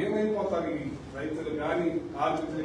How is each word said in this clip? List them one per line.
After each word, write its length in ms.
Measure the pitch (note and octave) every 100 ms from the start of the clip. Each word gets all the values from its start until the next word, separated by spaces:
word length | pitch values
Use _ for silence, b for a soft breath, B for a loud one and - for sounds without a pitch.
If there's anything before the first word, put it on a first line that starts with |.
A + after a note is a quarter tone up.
ఏమైపోతారు 680 | G3+ G#3+ G#3+ G#3 F#3+ E3+ D#3 D3
ఈ 20 | C#3+ - - C3+
రైతులు 340 | D3+ D#3 D3+ D3+
కానీ, 260 | D3+ F3 E3 D#3 - C#3
కార్మికులు 480 | D#3+ E3 D#3+ D#3+